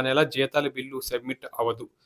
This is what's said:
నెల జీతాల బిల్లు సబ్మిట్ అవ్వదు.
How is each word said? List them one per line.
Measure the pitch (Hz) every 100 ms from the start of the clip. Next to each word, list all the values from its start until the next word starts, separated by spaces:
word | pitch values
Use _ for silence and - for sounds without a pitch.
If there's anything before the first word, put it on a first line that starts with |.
నెల | 131 139
జీతాల | 156 131 135 147 143
బిల్లు | 131 131 135
సబ్మిట్ | - 123 127 131 -
అవ్వదు. | - 117 117 123 _